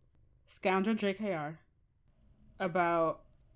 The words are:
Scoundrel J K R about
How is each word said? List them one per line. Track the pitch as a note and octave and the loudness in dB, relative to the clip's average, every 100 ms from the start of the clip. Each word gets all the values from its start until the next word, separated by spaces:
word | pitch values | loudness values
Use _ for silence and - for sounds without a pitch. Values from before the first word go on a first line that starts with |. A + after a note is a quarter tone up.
| _ _ _ _ - | _ _ _ _ -20
Scoundrel | - G3 F#3+ G3+ G#3+ | -4 0 2 2 0
J | G3+ | 0
K | F#3+ G#3+ | -2 -4
R | D#3+ D3 D#3+ _ _ _ _ _ _ - - - - | -4 -6 -10 _ _ _ _ _ _ -20 -20 -18 -6
about | F#3 F3 E3+ E3+ D#3+ - - _ - | -2 0 2 2 0 -2 -12 _ -20